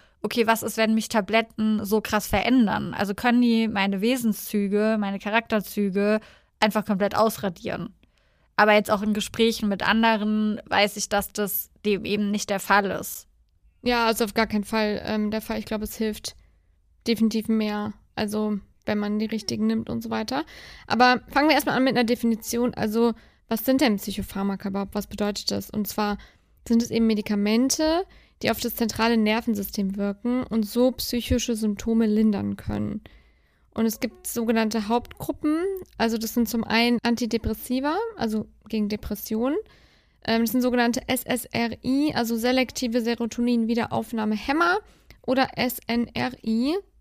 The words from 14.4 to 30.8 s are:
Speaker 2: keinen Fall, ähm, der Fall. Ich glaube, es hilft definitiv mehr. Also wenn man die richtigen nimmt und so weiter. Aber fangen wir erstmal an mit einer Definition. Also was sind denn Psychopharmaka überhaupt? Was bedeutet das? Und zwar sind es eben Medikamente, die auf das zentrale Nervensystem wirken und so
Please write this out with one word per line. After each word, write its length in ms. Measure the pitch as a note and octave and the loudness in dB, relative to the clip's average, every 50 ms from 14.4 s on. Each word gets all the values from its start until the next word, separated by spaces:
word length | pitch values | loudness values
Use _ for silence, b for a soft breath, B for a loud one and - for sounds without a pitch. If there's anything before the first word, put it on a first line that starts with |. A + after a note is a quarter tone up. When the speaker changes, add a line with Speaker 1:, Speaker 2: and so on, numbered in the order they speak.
| A3+ | 0
Speaker 2:
keinen 160 | A3 G#3+ G#3 G3+ | 0 0 -2 -2
Fall, 360 | - A3+ A3 G#3+ G#3 G#3 - - | -2 0 0 0 0 -2 -4 -4
ähm, 240 | - G#3+ G#3+ G#3+ G#3 | -4 -2 -2 -2 -2
der 120 | A3 A3 | -4 -4
Fall. 180 | G#3+ - A3 A3 | -4 -6 -6 -6
Ich 60 | G#3+ | -6
glaube, 180 | - A3 G#3 G#3+ | -6 -6 -6 -6
es 120 | G#3+ - | -8 -6
hilft 400 | - A3 G#3+ G#3+ - - - - - - _ _ _ _ _ _ _ _ _ _ _ _ | -4 -4 -4 -4 -6 -10 -12 -14 -14 -20 _ _ _ _ _ _ _ _ _ _ _ _
definitiv 420 | - A#3 - A3+ A3 G#3+ A3+ G#3+ | -2 2 2 2 2 2 0 0
mehr. 460 | - A3 A3 G#3+ G#3+ G#3 G#3 G#3 G#3 G#3 - - _ _ | 0 0 0 0 -2 -2 -4 -6 -6 -8 -10 -18 _ _
Also 420 | - G#3+ G#3 G#3 G#3+ G#3+ G#3+ G#3+ G3 - - _ _ _ | -4 -4 -2 -2 -2 -2 -2 -2 -4 -6 -12 _ _ _
wenn 120 | - G#3+ | -2 -2
man 220 | G#3 G#3 G#3 G#3 G#3+ | -2 -2 -2 -2 -2
die 60 | A3 | -2
richtigen 420 | G#3+ A3+ G#3+ - - A#3 G#3+ G#3+ | -2 -4 -4 -4 -4 -2 0 0
nimmt 240 | A3 A3+ A3+ A3+ - | 0 0 0 -2 -4
und 100 | A#3 A#3 | -6 -6
so 80 | A3+ A3+ | -4 -4
weiter. 340 | A3+ A3 A3 G#3+ B3+ C#4 D#4+ B B B B B B B B | -4 -4 -4 -2 -4 -4 -4 B B B B B B B B
Aber 340 | - - A3 B3 B3 B3+ B3 - | -2 4 6 6 6 6 4 0
fangen 220 | - - C#4 C#4+ D#4 | 0 2 4 4 6
wir 60 | C#4+ | 4
erstmal 220 | C#4 - - - | 4 2 2 2
an 60 | A#3+ C4 | 2 2
mit 120 | C4+ G#3 | 2 2
einer 80 | A#3+ A#3+ | 2 2
Definition. 720 | A3 A#3+ - - A#3 A3+ G#3+ - - - A#3 A#3+ B3 - | 2 0 0 0 0 0 -2 -4 -4 -2 -2 -2 -2 -2
Also 400 | - G#3 G#3+ G#3 A#3 A#3 A#3 A3+ b b b b b b | -2 -4 -2 2 2 2 2 0 b b b b b b
was 160 | - A3+ A3 - | -6 -6 -2 2
sind 180 | - C4 C4+ | 2 2 4
denn 160 | D#4 A#3+ G#3 | 4 2 2
Psychopharmaka 720 | G3+ - G#3+ G3 G3+ G3 - - G3 G3 G3+ G3 F#3+ - G3 | 0 -4 -6 -6 -6 -8 -6 -6 -4 -4 -4 -4 -4 -6 -6
überhaupt? 260 | F#3+ G3 G3 G3 - | -4 -4 -6 -4 -6
Was 100 | G#3 G3 | -6 -6
bedeutet 460 | - - - G#3 G3+ G#3 - - - | -6 -4 -4 -2 -2 -2 -4 -6 -4
das? 180 | G3+ G3+ G3 - | -4 -4 -6 -6
Und 180 | - G#3+ G#3 | -6 -6 -4
zwar 300 | - - - G#3 G#3 G3+ b b b b b b b b _ _ | -4 -4 -2 -2 -2 -2 b b b b b b b b _ _
sind 140 | - A#3 A3+ | 2 2 2
es 80 | A#3 A3+ | 2 2
eben 160 | - A#3 A3+ | 0 2 2
Medikamente, 1040 | A3 A3 G#3 G#3 - G#3 G3+ G3+ G#3 A3 A3+ B3+ C4+ - - D#4 D#4 D#4+ F4 F#4+ b b b b b b _ | 2 2 0 0 0 0 0 2 2 4 4 2 2 2 2 2 2 2 0 -2 b b b b b b _
die 80 | - - | -2 0
auf 80 | A3+ - | 0 0
das 160 | - A#3 - | -2 -6 -2
zentrale 400 | - A#3 G#3+ - - A3+ A3+ A#3 | -2 -2 -2 0 0 2 2 4
Nervensystem 800 | A3+ G#3+ G#3+ G#3+ A3+ A3+ A#3+ A3 G3+ G3 - - - G3 F#3+ G3 | 4 4 2 2 2 0 0 -2 -2 -4 -4 -4 -4 -2 -2 -2
wirken 460 | G#3 G3+ G3+ G3+ G3+ - A#3+ B3 B3+ - | -2 -2 -4 -4 -4 -4 -2 -2 -2 -2
und 200 | - - A3+ G#3+ | -2 -2 -2 -2
so 280 | G3+ - A#3+ | 0 2 2